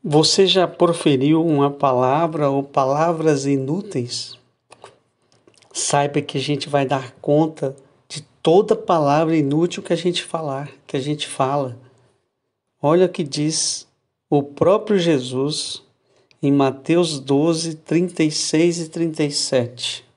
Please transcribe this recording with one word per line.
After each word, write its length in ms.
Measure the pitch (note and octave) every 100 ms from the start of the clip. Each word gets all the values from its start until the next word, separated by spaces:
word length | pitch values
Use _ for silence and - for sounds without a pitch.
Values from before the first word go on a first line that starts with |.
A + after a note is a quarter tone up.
| F#3
Você 380 | D3+ D3+ - F#3+
já 220 | F#3 E3+
proferiu 760 | - F3 E3 D#3+ C3+ C#3 D#3+
uma 240 | E3 C#3+ C#3+
palavra 800 | C#3+ C#3 B2 B2+ C#3+ E3 D#3+ C#3+
ou 140 | C#3
palavras 840 | C#3 - C3 C#3+ E3 D#3+ D#3+ C#3+
inúteis? 920 | C#3 C#3 C3 F3 G3+ C3 A#2+ - - - _ _ _ - - _ _ _ _ _ _ _ _
Saiba 480 | - - C#3+ C#3+ C#3+
que 180 | C#3 C#3
a 20 |
gente 280 | C3 C#3+ D3+
vai 180 | C#3+ C3+
dar 240 | C#3 B2+ -
conta 540 | - D3 D#3+ D#3 C3+ C#3+ _ _ _
de 140 | D3+ - _
toda 360 | - F3 G#3+ -
palavra 600 | - E3+ C#3+ D3 D#3+ E3
inútil 460 | C#3 D3+ F3 -
que 100 | -
a 40 | E3
gente 260 | F3 F3
falar, 480 | - E3 D#3 C3+ C#3+ - -
que 100 | C#3
a 40 |
gente 260 | C#3 D3+ -
fala. 500 | - C3+ C#3+ C3 A#2 - _ _ _ _ _ _ _ _ _
Olha 260 | C#3+ E3+ F3+
o 20 |
que 160 | F3+
diz 640 | D3 C#3+ D3+ D#3 - - - _ _ _ _
o 140 | C#3+
próprio 520 | C#3+ - D#3+ G#3+ G#3+ G3+
Jesus 840 | E3+ D3 B2 B2+ C#3 D3+ - - _ _ _ _ _ _
em 120 | C#3
Mateus 680 | C#3+ C3+ C#3 - E3+ E3+ D3
doze, 560 | C3+ C#3 D#3+ D#3+ E3
trinta 480 | D#3 - E3+ F3+ -
e 80 | D#3+
seis 480 | D3+ - D#3 E3+ E3+
e 100 | D#3+
trinta 360 | E3+ E3 D#3
e 80 | D3+
sete. 720 | C#3+ - C3 A#2+ - - - _